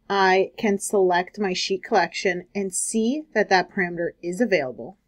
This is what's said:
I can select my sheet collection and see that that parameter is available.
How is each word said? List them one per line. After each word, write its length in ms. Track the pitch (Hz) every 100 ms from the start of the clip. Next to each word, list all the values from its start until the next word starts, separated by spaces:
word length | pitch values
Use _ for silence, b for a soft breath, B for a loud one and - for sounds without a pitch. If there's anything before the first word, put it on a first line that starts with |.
| -
I 440 | 196 190 190 185 -
can 220 | 220 196
select 640 | - 208 185 175 180 -
my 140 | 202
sheet 280 | 180 - 190
collection 640 | - 208 170 - 196 180 175
and 180 | 202 196
see 520 | - - 226 226 302 302
that 140 | 220 196
that 200 | 185 180
parameter 420 | 202 180 170 170 -
is 180 | 175 180
available. 560 | 233 175 131 - 127 196